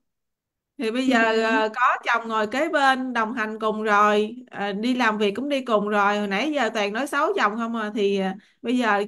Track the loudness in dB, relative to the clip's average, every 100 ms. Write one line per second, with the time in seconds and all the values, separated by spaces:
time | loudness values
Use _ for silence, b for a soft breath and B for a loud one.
0 | _ _ _ _ _ _ _ -6 -4 -2
1 | 2 2 4 2 2 2 0 0 0 0
2 | 0 -2 -2 -2 -2 -2 0 2 2 2
3 | 0 -4 -4 -4 -6 -4 -2 -2 2 4
4 | 4 4 0 -6 -14 -8 -6 -4 -2 0
5 | 0 2 0 0 -2 -4 0 0 2 2
6 | 2 2 0 -2 0 0 0 0 -2 -2
7 | -4 0 0 2 0 0 -4 -4 -4 0
8 | 0 0 -2 -4 B B -2 0 2 2